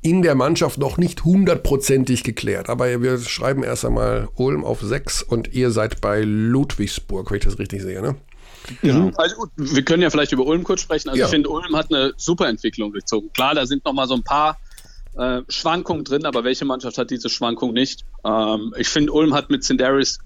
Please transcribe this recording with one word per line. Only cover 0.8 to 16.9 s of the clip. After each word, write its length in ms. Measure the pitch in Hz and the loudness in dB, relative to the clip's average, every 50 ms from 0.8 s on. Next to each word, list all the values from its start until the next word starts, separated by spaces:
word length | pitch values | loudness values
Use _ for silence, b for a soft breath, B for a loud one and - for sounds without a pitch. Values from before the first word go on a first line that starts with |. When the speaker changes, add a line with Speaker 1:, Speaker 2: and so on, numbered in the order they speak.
| 139 135 - | -4 -2 0
Speaker 1:
nicht 260 | - 175 175 - - - | 0 0 0 0 0 2
hundertprozentig 960 | 170 180 196 196 180 170 - - - 143 135 135 - 135 135 127 127 127 110 - | 4 6 6 6 4 2 2 2 0 0 2 2 2 2 4 4 2 0 0 0
geklärt. 460 | - 107 - - 107 98 92 92 - | -4 -6 -4 -4 -4 -4 -4 -4 -4
Aber 320 | 120 123 123 123 123 123 | -2 0 0 0 0 0
wir 160 | 120 127 127 123 | 2 2 0 0
schreiben 440 | 120 113 - - 117 127 139 135 127 | -2 -6 -6 -2 -2 0 0 0 -2
erst 220 | 120 117 - - | -2 -4 -2 0
einmal 440 | 120 120 110 113 113 113 113 110 - - | 0 2 2 2 2 0 0 -2 -4 -2
Ulm 280 | - 123 135 147 151 - | 0 0 2 2 0 -2
auf 180 | - 120 120 | -2 -4 -4
sechs 400 | 113 101 120 143 - - - - - | -2 -4 -4 -4 -4 -4 -6 -6 -2
und 300 | - 120 117 113 - - | 0 -2 -2 -2 -2 -2
ihr 180 | 123 127 123 | 0 2 2
seid 300 | 113 110 107 113 - - | 2 2 0 -2 -2 -2
bei 200 | - 104 101 107 | -2 0 0 2
Ludwigsburg, 1080 | 110 107 104 107 110 117 120 135 143 - - - 101 101 - - - - 101 95 95 - | 2 2 0 0 2 2 2 2 2 0 0 -2 -2 -2 -4 -8 -8 -6 -6 -6 -4 -4
wenn 60 | 101 98 | -2 2
ich 40 | - | 4
das 140 | - - - | 2 2 2
richtig 220 | 101 95 98 98 | -4 -6 -6 -6
sehe, 200 | 95 92 92 92 | -6 -6 -6 -4
ne? 140 | 101 147 139 143 - - B B B B B B B B 123 B | -4 -4 -4 -4 -10 -20 B B B B B B B B -10 B
Speaker 2:
Genau. 260 | - - 127 147 185 | 2 4 4 4 4
Speaker 3:
Mhm. 60 | 190 - | 2 2
Also 180 | - - - 415 | 2 0 0 0
gut, 140 | - 453 180 - | -4 -10 -10 -6
wir 260 | - 147 135 160 135 135 | -6 -4 0 2 2 4
können 180 | - 165 170 | 4 4 4
ja 80 | 180 156 | 4 4
vielleicht 220 | - 147 147 131 | 4 2 0 2
über 140 | - 131 131 | 2 0 2
Ulm 180 | 143 160 175 180 | 2 2 0 0
kurz 180 | - 190 180 | -2 -2 -2
sprechen. 280 | - - 156 151 - - | -2 -2 -4 -4 -2 -2
Also 100 | 135 254 | 0 0
Speaker 1:
Ja. 60 | - | 2
Speaker 3:
ich 60 | - | 2
finde, 180 | 170 151 - - | 2 2 2 0
Ulm 260 | - 160 180 170 156 | -2 -4 -4 -2 -2
hat 180 | 156 151 - 156 | -2 0 0 0
eine 200 | 139 135 135 131 | 2 2 0 -2
super 300 | - - - 180 175 202 | -4 -2 -2 0 2 2
Entwicklung 440 | 143 113 110 - 110 - - 110 104 | 0 0 -2 -4 -6 -4 -4 -8 -6
durchzogen. 380 | 101 101 - - - 110 101 107 - | -6 -8 -6 -2 -4 -4 -4 -4 -2
Klar, 200 | - 127 135 151 | 0 0 2 2
da 100 | 151 131 | 0 0
sind 200 | 123 143 139 - | 0 -2 -2 -2
noch 80 | 156 135 | -2 -2
mal 140 | 139 131 | -2 0
so 80 | 127 131 | 0 0
ein 80 | 123 110 | -2 0
paar, 340 | - 139 147 151 156 156 - B B B B B B B B B B - | 0 0 2 2 2 0 -2 B B B B B B B B B B -8
äh, 240 | - 127 127 127 123 131 | -4 -4 -2 -2 -4 -6
Schwankungen 560 | - - - - 160 165 175 165 - 175 156 151 | -6 -8 -4 -2 0 -2 -2 -2 -4 -4 -6 -2
drin, 220 | - 131 147 160 | -2 -2 -2 -2
aber 180 | 151 127 120 117 | 0 -2 0 0
welche 220 | 123 131 - 143 | 0 -2 0 -2
Mannschaft 320 | 139 131 131 - 127 | -2 -2 -2 -4 -6